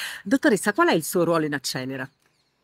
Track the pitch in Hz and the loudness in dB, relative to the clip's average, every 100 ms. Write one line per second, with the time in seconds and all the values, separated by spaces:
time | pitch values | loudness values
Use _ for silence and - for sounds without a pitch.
0 | - - 196 269 311 208 - 208 339 208 | -12 -10 -2 2 2 2 0 2 2 2
1 | 151 180 170 165 151 143 - 143 127 135 | 0 0 2 2 0 -4 -6 -6 -8 -8
2 | 131 _ _ _ _ _ | -10 _ _ _ _ _